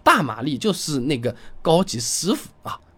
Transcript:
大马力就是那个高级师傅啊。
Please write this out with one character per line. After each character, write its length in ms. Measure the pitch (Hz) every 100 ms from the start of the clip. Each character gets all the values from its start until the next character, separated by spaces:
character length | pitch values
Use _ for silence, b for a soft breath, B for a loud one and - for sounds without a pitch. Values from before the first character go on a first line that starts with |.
大 180 | - 277
马 200 | 135 110
力 160 | 139 131
就 160 | 214
是 260 | 175 - 143
那 180 | 127 131
个 160 | 117 - b -
高 200 | - 165
级 200 | 190 -
师 340 | 117 - 170 311
傅 140 | - -
啊。 180 | - - -